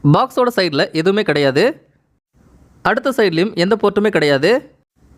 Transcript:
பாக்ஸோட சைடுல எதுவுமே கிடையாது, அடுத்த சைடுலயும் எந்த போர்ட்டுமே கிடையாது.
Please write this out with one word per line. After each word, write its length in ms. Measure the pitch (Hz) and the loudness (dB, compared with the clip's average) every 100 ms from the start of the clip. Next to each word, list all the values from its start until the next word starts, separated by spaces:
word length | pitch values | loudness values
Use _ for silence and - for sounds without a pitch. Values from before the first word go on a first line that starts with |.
| 143 170 | 4 2
பாக்ஸோட 360 | 254 - 247 233 | 0 -2 -2 -2
சைடுல 260 | 180 143 185 160 | -2 -2 -2 -2
எதுவுமே 220 | 165 202 202 | -2 -2 -2
கிடையாது, 340 | 147 139 131 226 - _ _ _ _ _ _ _ _ _ _ 175 | 0 0 2 0 -2 _ _ _ _ _ _ _ _ _ _ -4
அடுத்த 240 | 220 269 247 | -2 -2 0
சைடுலயும் 360 | 208 160 202 180 | 0 0 -2 -2
எந்த 120 | 180 220 | -2 0
போர்ட்டுமே 280 | 202 202 208 175 | 0 0 0 0
கிடையாது. 360 | 147 139 156 247 - _ _ _ _ | 0 0 2 0 -4 _ _ _ _